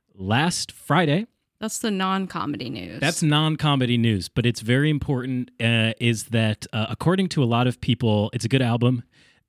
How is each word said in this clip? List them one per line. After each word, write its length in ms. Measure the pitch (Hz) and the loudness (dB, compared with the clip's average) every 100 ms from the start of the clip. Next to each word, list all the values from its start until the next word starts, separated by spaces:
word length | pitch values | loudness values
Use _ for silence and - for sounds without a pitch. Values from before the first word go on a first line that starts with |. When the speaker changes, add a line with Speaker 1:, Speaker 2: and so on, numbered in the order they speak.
| _ | _
Speaker 1:
last 580 | - 95 117 170 - - | -8 0 2 2 -2 -8
Friday. 540 | - - 151 160 156 233 _ _ - | -10 -2 2 2 0 -2 _ _ -10
Speaker 2:
That's 200 | 220 - | -8 -6
the 100 | 226 | -4
non-comedy 800 | 196 190 190 185 175 139 - 123 | -2 -2 -2 -4 -6 -6 -6 -8
news. 300 | - 90 - | -10 -10 -4
Speaker 1:
That's 240 | 147 160 | -4 0
non-comedy 760 | 156 147 156 156 151 139 123 120 | 2 2 0 0 0 2 2 2
news, 320 | 113 101 - | 2 2 -2
but 160 | - 120 | 0 0
it's 160 | - | 0
very 280 | 110 127 151 | 0 2 2
important, 580 | 147 - 127 123 127 123 - | 0 -2 -4 -2 -6 -6 -2
uh, 340 | 117 113 110 - | 0 2 0 0
is 260 | 117 110 - | 0 0 0
that, 420 | 113 110 104 - | 0 0 -2 -6
uh, 120 | 113 107 | -4 -4
according 400 | 110 160 190 185 | -2 0 0 0
to 140 | 156 | 0
a 20 | 120 | 2
lot 200 | 117 123 | 2 0
of 160 | - | 0
people, 480 | - 120 117 104 104 | -2 0 2 2 2
it's 120 | 113 113 | -2 0
a 20 | |
good 140 | 135 | 0
album. 420 | 123 117 120 123 - _ _ _ | 2 2 2 0 -6 _ _ _